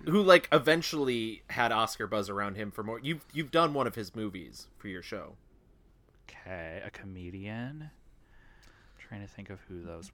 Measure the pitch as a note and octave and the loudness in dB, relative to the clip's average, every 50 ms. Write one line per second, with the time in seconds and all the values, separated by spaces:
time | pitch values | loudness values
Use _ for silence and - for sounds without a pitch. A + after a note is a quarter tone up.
0 | - D#3 E3 G#3 G3+ F#3 F3+ E3+ - - D#3 D#3 B2 D#3 D#3+ E3+ D#3+ - - D3+ | 0 2 4 4 10 10 10 10 10 8 4 4 6 6 4 4 4 0 0 0
1 | C#3 C3 B2 A#2 A2+ A2+ G#2+ - - - - B2 A#2+ A2+ A2+ A2 A2+ G#2+ - - | 0 2 2 0 -2 -4 -6 -10 -12 -10 -2 2 2 2 4 2 2 0 0 -4
2 | A2 F#2+ A2+ G#2+ G2 G2 G2 G2+ G2+ G2+ F#2+ G#2+ A2 G#2 - - G#2 G#2+ A2+ A#2 | -4 -2 0 -2 -2 -2 -2 -2 -2 -4 -4 -6 -8 -8 -6 -8 -8 -6 -6 -6
3 | C3+ C#3+ E3 - - - - D#3 D#3 B2+ - E3 E3+ D#3+ C#3+ C#3 B2+ A#2 - A#2 | -4 -6 -6 -6 -6 -10 -6 -6 -6 0 4 4 4 4 4 2 0 0 -2 -4
4 | G#2 - - A#2 G#2+ G#2 F#2 F#2 D#2 B1 - - - - - - - G#2 F#2 F2+ | -8 -8 -6 -6 -6 -6 -6 -8 -12 -12 -16 -18 -20 -20 -20 -14 -12 -10 -10 -10
5 | E2+ - A2+ G2 D2 D#2 - - - - _ _ _ _ - _ _ _ _ _ | -10 -10 -10 -10 -10 -12 -16 -20 -20 -20 _ _ _ _ -20 _ _ _ _ _
6 | _ _ _ - - - - - - F#2 F#2 F2 E2 D#2+ E2 F#2 - G2+ - - | _ _ _ -20 -20 -20 -20 -20 -14 -12 -10 -10 -10 -10 -10 -10 -12 -12 -14 -14
7 | G#2 G2 F#2 F#2 F2+ F2 F#2 F#2+ G2 G#2 A2 A2+ A#2+ C3 D3 D#3 D#3 D3+ - - | -14 -14 -12 -12 -12 -12 -12 -10 -10 -10 -8 -8 -8 -10 -10 -12 -14 -16 -18 -20
8 | - - - - - _ - - - - - - - - - - - - - - | -20 -20 -20 -20 -20 _ -20 -20 -20 -20 -20 -20 -20 -20 -20 -20 -20 -20 -20 -20
9 | - - A2+ G2+ G2+ G2+ - - G2 F#2+ G2 F2+ - - F#2 F2 E2+ E2+ E2+ E2+ | -20 -16 -14 -14 -14 -14 -14 -16 -14 -14 -14 -16 -14 -14 -14 -14 -12 -12 -12 -14
10 | F2+ - | -14 -16